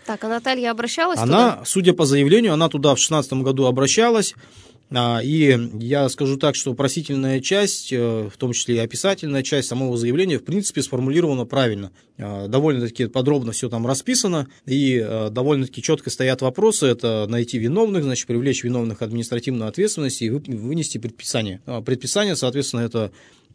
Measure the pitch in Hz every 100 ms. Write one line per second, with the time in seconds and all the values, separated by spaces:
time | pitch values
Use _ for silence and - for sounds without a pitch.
0 | - 202 220 233 233 262 240 226 233 -
1 | 339 349 117 175 240 110 113 190 180 175
2 | 147 139 143 208 226 151 165 147 143 131
3 | - 156 135 131 131 135 127 123 139 -
4 | 233 226 185 - - - - - _ 127
5 | 120 117 127 156 147 123 117 107 117 143
6 | 135 - 139 135 147 127 - 123 135 165
7 | 151 139 135 135 135 196 208 - - 127
8 | 117 113 104 - 127 120 - 117 113 120
9 | 190 196 156 139 135 143 131 120 131 120
10 | 117 135 190 135 - 185 196 - 131 123
11 | 131 151 170 135 120 135 123 104 98 -
12 | _ - 104 101 101 131 156 131 120 117
13 | 117 170 143 147 117 107 123 113 117 135
14 | - 254 202 170 135 - - 135 139 127
15 | 107 110 107 110 135 143 131 - - 156
16 | - - 131 131 131 131 220 214 135 120
17 | 120 110 104 120 117 120 117 180 220 190
18 | 139 127 - 117 139 127 120 123 117 104
19 | 110 117 117 120 139 123 110 110 208 165
20 | 139 - 113 139 - 113 113 165 151 117
21 | 117 - - 127 104 92 - 120 107 123
22 | - 202 208 165 127 135 135 117 117 117
23 | 104 - - _ _